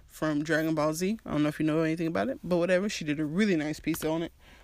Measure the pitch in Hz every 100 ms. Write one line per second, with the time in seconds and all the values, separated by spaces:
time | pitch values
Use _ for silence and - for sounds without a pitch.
0 | - - 156 147 151 156 160 156 151 156
1 | 185 220 - 151 151 151 156 151 160 160
2 | 165 175 214 269 170 175 170 180 208 -
3 | 151 147 151 165 214 170 151 156 - -
4 | 156 160 170 - - -